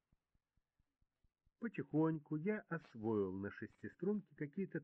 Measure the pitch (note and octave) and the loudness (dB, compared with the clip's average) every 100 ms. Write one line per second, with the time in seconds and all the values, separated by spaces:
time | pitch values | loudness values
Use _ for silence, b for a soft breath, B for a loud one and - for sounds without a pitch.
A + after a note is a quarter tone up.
0 | _ _ _ _ _ _ _ _ _ _ | _ _ _ _ _ _ _ _ _ _
1 | _ _ _ _ _ _ A#3 - C#3+ D3+ | _ _ _ _ _ _ -6 -4 0 4
2 | D#3+ D#3+ D3 D#3 F3 G#3+ - E3 - A#2+ | 4 2 -2 -2 0 -2 -2 -6 -6 -4
3 | A2 G#2+ G2 F#2+ G2 - G#2+ - G#2+ - | 2 4 2 0 -4 -6 -12 -10 -12 -4
4 | F#3 G#3 - - D3 G3 F#3+ E3 | 0 0 -4 -8 -6 -4 -4 -4